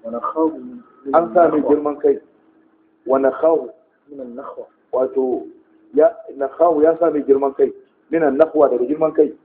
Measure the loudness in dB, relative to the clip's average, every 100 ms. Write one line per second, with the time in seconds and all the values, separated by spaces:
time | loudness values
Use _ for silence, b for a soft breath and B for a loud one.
0 | -10 -8 -8 -2 -4 -4 -16 -18 -20 _
1 | 0 0 2 2 4 2 0 0 0 -2
2 | 0 0 _ _ _ _ _ _ _ _
3 | -2 0 0 0 0 0 -4 -16 _ _
4 | _ -18 -16 -16 -16 -16 -18 _ _ -4
5 | -2 -2 -2 -4 -8 -20 _ _ _ 2
6 | 2 2 -18 -8 -8 0 2 4 2 2
7 | 0 0 2 2 2 0 -2 -2 _ _
8 | _ -2 0 2 0 4 2 2 -2 -2
9 | -2 0 -2 -2